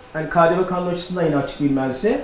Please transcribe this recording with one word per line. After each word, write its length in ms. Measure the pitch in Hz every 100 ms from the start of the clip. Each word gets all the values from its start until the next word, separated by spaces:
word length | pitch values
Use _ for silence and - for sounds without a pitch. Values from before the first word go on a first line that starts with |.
| -
yani 140 | 156 151
K 200 | 170 165
D 80 | 180
V 80 | 180
kanunu 220 | 180 175
açısından 360 | 175 - 180
yine 120 | 160 143
açıklayayım 440 | - - 143 135
ben 80 | 131
size. 300 | 123 208 285